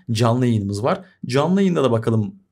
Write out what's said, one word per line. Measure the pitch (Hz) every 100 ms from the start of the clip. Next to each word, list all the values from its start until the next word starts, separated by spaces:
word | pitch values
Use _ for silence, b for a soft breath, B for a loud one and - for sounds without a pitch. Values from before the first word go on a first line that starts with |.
| -
canlı | 110 120 123 123
yayınımız | 110 98 101
var. | 131 185 B B -
Canlı | 131 156 190
yayında | 196 160
da | 131
bakalım | 113 113 113 101 - _